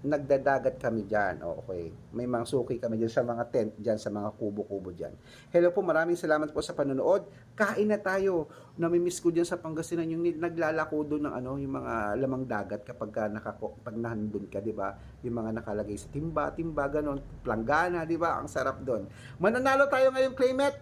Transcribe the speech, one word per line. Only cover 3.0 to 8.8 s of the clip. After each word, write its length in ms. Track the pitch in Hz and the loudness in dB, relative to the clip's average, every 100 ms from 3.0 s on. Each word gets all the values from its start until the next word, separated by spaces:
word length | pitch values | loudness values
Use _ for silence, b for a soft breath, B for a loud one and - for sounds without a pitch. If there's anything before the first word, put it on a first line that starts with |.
| 113 | 2
sa 160 | 117 120 | 2 0
mga 160 | 117 117 | -2 0
tent, 240 | 127 107 - | 0 0 -2
dyan 240 | 107 107 | -2 0
sa 80 | 107 | -2
mga 240 | 104 104 - | -4 -6 -4
kubo-kubo 560 | 107 104 - 98 92 85 | -4 -4 -4 -6 -8 -10
dyan. 160 | 69 - B B B | -10 -12 B B B
Hello 160 | 175 175 180 | 4 6 4
po, 80 | |
maraming 320 | 180 156 165 170 | 2 2 4 0
salamat 320 | 160 151 151 151 | 4 2 2 -2
po 80 | |
sa 80 | - | -4
panonood. 560 | - 139 135 139 190 - B B - | -2 0 2 4 4 2 B B -2
Kain 320 | 208 220 214 | 0 2 2
na 80 | 208 | 2
tayo. 480 | 190 190 196 175 151 B B | 0 2 2 0 -2 B B
Namimiss 400 | - | -2